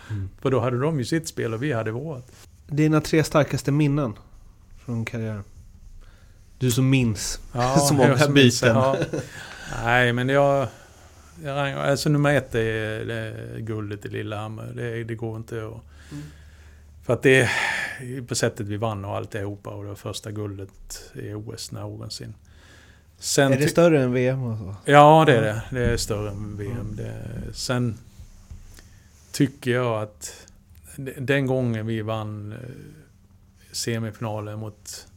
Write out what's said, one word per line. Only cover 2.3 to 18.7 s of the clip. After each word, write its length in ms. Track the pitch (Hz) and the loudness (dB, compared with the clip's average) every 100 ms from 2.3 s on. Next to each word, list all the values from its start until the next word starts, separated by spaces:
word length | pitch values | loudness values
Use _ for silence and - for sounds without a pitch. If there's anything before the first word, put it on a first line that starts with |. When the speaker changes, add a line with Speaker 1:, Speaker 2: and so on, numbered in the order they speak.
| - - - - | -20 -20 -20 -8
Speaker 1:
Dina 340 | 143 156 156 | 0 4 4
tre 220 | - 160 | 4 2
starkaste 480 | 147 156 135 - - | 4 2 2 0 0
minnen 420 | 143 147 143 131 101 - - - - - - - | 2 2 2 -2 -6 -14 -20 -20 -20 -20 -20 -8
från 200 | 117 113 | -6 -4
karriären? 380 | 117 110 107 - - - - - - - - - - - - | -6 -6 -8 -12 -18 -20 -20 -20 -20 -20 -20 -20 -20 -20 -4
Du 120 | 123 | 0
som 180 | 120 131 | 2 4
minns 500 | 135 120 101 - - - | 4 2 0 -6 -8 -10
Speaker 2:
Ja, 240 | 123 127 139 | -2 2 4
Speaker 1:
<laughs> 100 | 143 | 4
så 40 | |
många 160 | 143 123 | 6 6
Speaker 2:
jag 100 | 127 | 6
som 140 | 143 | 6
minns 260 | 139 123 - | 8 8 6
det, 60 | 127 | 4
Speaker 1:
byten. 100 | 123 | 4
Speaker 2:
ja. 140 | 131 135 - - - - - - - 113 | 4 2 -2 -4 -8 -14 -16 -16 -10 -4
Nej, 300 | 113 123 123 | 2 4 4
men 160 | 120 127 | 2 2
jag... 380 | 139 143 139 127 - - - - - - - | 4 4 4 0 -8 -20 -20 -20 -20 -20 -14
jag 140 | 151 139 | -8 -4
rang-, 180 | 139 139 143 | -4 -2 0
alltså, 200 | 139 156 | 0 2
nummer 260 | 147 147 143 | 4 4 2
ett 200 | 127 117 | 2 -2
är, 500 | 113 110 110 110 110 | 0 -2 -4 -6 -6
det 80 | 113 | -6
är 440 | 110 110 117 120 | -8 -10 -12 -10
guldet 460 | 113 110 104 104 107 | -8 -6 -6 -8 -8
i 40 | |
Lillehammer. 640 | 107 107 104 107 110 117 123 | -8 -8 -8 -8 -10 -12 -8
Det, 280 | 120 117 | -8 -8
det 120 | 113 113 | -8 -8
går 220 | 113 113 | -8 -8
inte 180 | 113 117 | -10 -10
att 240 | 110 113 - - - | -10 -14 -18 -20 -16
Speaker 1:
Mm. 120 | 147 151 - - - - - - - - | -14 -14 -18 -20 -20 -20 -20 -20 -16 -4
Speaker 2:
för 80 | |
att 100 | 120 | 2
det, 260 | 139 131 117 - - - - - 123 131 120 | 4 6 4 0 -2 -4 -6 -10 -12 -12 -6
på 80 | 117 | -2
sättet 320 | 117 - | -2 -4
vi 100 | 101 | -8